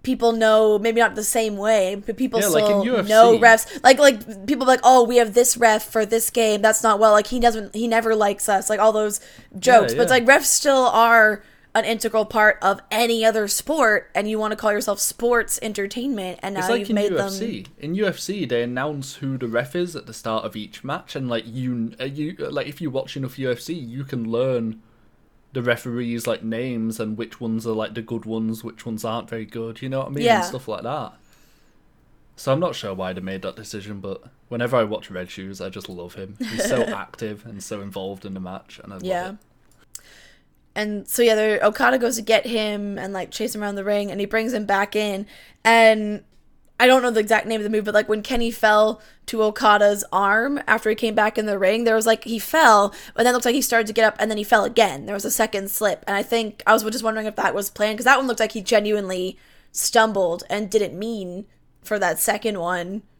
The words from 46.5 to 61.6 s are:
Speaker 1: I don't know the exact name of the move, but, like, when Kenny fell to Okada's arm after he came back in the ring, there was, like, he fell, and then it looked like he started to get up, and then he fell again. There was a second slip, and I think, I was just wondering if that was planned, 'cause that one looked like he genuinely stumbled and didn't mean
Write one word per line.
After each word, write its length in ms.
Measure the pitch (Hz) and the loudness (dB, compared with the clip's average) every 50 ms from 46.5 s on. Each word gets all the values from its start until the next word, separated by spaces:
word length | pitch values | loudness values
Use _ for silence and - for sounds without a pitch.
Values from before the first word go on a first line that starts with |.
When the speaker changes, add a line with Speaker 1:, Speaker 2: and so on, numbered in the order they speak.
| _ _ _ _ _ - | _ _ _ _ _ 2
Speaker 1:
I 60 | 247 | 6
don't 160 | 254 262 262 | 6 6 6
know 80 | 247 247 | 4 0
the 100 | 226 220 | 0 0
exact 280 | 214 208 226 214 - | 0 2 0 0 0
name 120 | 208 226 220 | -2 -4 -4
of 40 | 208 | -4
the 80 | 208 | -2
move, 140 | 220 214 202 | -2 -2 -2
but, 100 | 208 214 | 2 0
like, 120 | 214 214 | 0 2
when 140 | 214 214 214 | 2 -4 -4
Kenny 300 | 208 - 269 240 233 233 | -4 -4 -4 -2 -2 -4
fell 500 | 226 - - 214 214 214 214 220 220 - - - _ _ _ | -2 0 2 4 4 4 4 2 0 -6 -12 -20 _ _ _
to 160 | - - 220 | -8 -2 0
Okada's 640 | 214 214 208 214 254 214 208 202 208 208 208 202 - - | 0 0 0 2 4 4 6 6 4 2 2 0 -6 -2
arm 500 | - 190 202 196 202 220 233 277 285 277 - | -2 0 2 2 2 2 0 -2 -4 -4 -2
after 240 | - 214 226 - 220 | -2 -2 0 0 -2
he 40 | 214 | -2
came 200 | 214 - 220 214 | -2 -2 -2 0
back 240 | 220 208 214 220 - | 0 0 0 0 -4
in 80 | 214 | -4
the 100 | 214 202 | -4 -2
ring, 260 | 190 196 185 214 226 240 | 0 2 2 2 2 2
there 120 | 226 220 | 2 2
was, 100 | 220 214 | 2 2
like, 200 | 226 220 220 - | 2 0 0 -2
he 120 | - 233 | -8 -8
fell, 560 | 220 - - - 320 320 240 214 208 202 202 - - - - - | -8 -6 -2 2 4 6 8 8 8 6 2 -2 -10 -20 -12 -2
and 100 | - - | 2 2
then 80 | 247 247 | 2 2
it 0 | |
looked 120 | 247 - | 2 0
like 100 | 247 233 | 0 0
he 60 | 285 254 | 0 0
started 240 | - 240 226 226 | 0 0 0 0
to 60 | 214 214 | 0 0
get 120 | - 220 | 2 2
up, 100 | 214 214 - | 2 2 0
and 100 | 214 220 | -4 -4
then 80 | 220 | -2
he 60 | 208 208 | -6 0
fell 200 | - 247 214 202 | 2 2 2 2
again. 440 | 214 233 - 220 190 135 139 - | 2 2 2 2 2 0 -8 -10
There 80 | - 208 | -8 -8
was 100 | 202 196 | -6 -4
a 60 | - | -4
second 400 | - - 220 214 - 196 196 196 | -2 -2 -2 -2 -2 -8 -8 -6
slip, 320 | - - 220 202 175 - - | -6 -2 -2 -2 -2 -2 -4
and 100 | - 202 | -4 -4
I 60 | 196 | -4
think, 400 | 202 - 233 233 220 214 - - - | -2 -2 -2 -2 -2 -4 -8 -2 2
I 60 | 208 220 | 4 4
was 100 | 220 214 | 4 2
just 200 | 220 214 - 220 | -4 -6 -4 -4
wondering 220 | 226 220 220 214 | -4 -4 -4 -6
if 100 | 214 208 | -6 -6
that 180 | - - 185 - | -2 -2 -2 -2
was 160 | 175 - - | -2 -6 -8
planned, 260 | _ - 208 214 214 | _ -4 -4 -2 -2
'cause 80 | 208 240 | 0 2
that 140 | 247 277 269 | 4 4 4
one 80 | 269 | 2
looked 120 | 254 226 - | -2 -2 -2
like 120 | 226 214 | -2 -4
he 100 | - 226 | -4 -8
genuinely 800 | 190 - 233 208 208 214 214 208 202 185 185 185 180 185 - - _ _ _ _ _ _ | -2 2 2 2 2 2 -2 -2 -2 -6 -6 -6 -6 -8 -8 -14 _ _ _ _ _ _
stumbled 720 | - - - - - 233 220 220 208 196 185 170 170 170 - | -8 -6 -6 2 2 4 2 4 2 0 0 0 -2 -6 -6
and 220 | - - 208 214 190 | -6 -4 -4 -4 -2
didn't 280 | 208 214 202 175 143 | 0 0 0 -2 -6
mean 480 | 175 208 226 233 208 190 180 175 190 202 _ _ _ | -8 -8 -8 -8 -8 -10 -10 -12 -12 -14 _ _ _